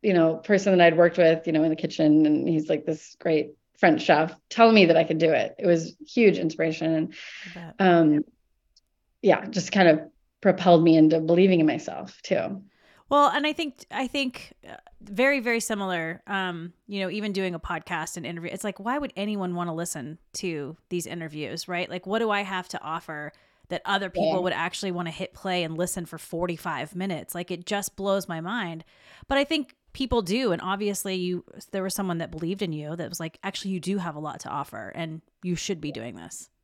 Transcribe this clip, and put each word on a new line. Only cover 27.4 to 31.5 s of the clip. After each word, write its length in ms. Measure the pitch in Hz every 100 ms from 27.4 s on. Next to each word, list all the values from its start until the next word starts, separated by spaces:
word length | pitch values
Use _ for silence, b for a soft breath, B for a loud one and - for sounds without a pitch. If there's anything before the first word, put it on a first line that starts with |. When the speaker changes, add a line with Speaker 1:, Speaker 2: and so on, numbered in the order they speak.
| 175
Speaker 2:
it 160 | 175 180
just 300 | 202 190 -
blows 320 | 196 196 190
my 140 | 165
mind. 420 | 170 240 185 165 - b b b b
But 100 | 269
I 40 |
think 320 | 277 320 277 _ _
people 280 | - 262 240
do. 300 | 180 214 254
And 100 | 170
obviously 540 | 185 196 208 196 202 190
you, 280 | 180 180 -